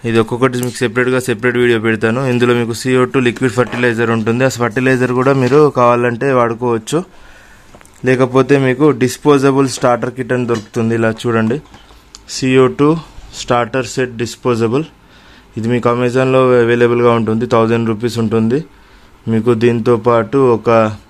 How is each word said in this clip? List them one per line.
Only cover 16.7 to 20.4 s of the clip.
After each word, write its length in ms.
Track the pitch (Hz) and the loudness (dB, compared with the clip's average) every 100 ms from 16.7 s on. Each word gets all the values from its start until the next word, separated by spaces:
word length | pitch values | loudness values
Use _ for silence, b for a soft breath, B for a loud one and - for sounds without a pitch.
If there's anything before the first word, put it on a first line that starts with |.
| 120 120 120 120 117 | 2 2 4 2 2
ఉంటుంది. 280 | 110 110 120 120 | 0 -2 0 0
థౌజండ్ 360 | 113 117 113 | 2 0 -2
రూపీస్ 260 | 107 120 107 | -2 -4 -4
ఉంటుంది. 360 | 113 113 110 135 165 b b b b b - | -2 0 0 -2 -4 b b b b b -4
మీకు 200 | 113 117 117 120 | -2 0 2 2
దీంతో 300 | 117 117 120 117 | 0 0 0 2
పాటు 320 | 117 107 139 | 0 0 2